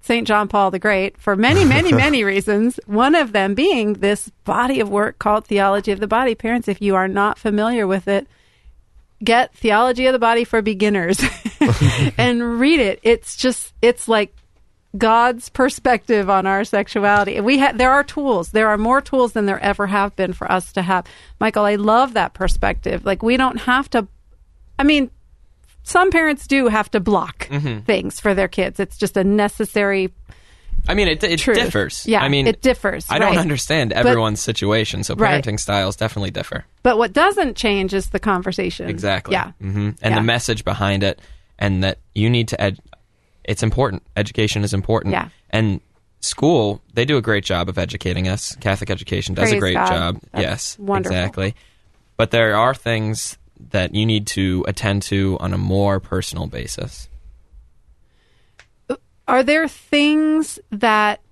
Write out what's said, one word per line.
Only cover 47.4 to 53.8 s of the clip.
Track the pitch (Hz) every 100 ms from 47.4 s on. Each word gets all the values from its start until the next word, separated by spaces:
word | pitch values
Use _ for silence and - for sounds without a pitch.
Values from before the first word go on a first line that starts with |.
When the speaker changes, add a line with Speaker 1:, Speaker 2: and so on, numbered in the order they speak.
| 95
Speaker 3:
job | 90 87
of | 92
educating | 85 - 92 90 92
us. | 101 - -
Catholic | - 98 -
education | 98 - 92 -
does | 92 226
a |
Speaker 1:
Praise | 214
Speaker 3:
great | 98 92
Speaker 1:
God. | 185
Speaker 3:
job. | 180 170 - -
Speaker 1:
That's | -
Speaker 3:
Yes, | 92 - - -
Speaker 1:
wonderful. | 202 196 185 92
Speaker 3:
exactly. | 90 - 95 - _ _ _ _ _ -
But | 117
there | 117 110 104
are | 120 135
things | 117 113 107 110 - - - _ 120
that | 101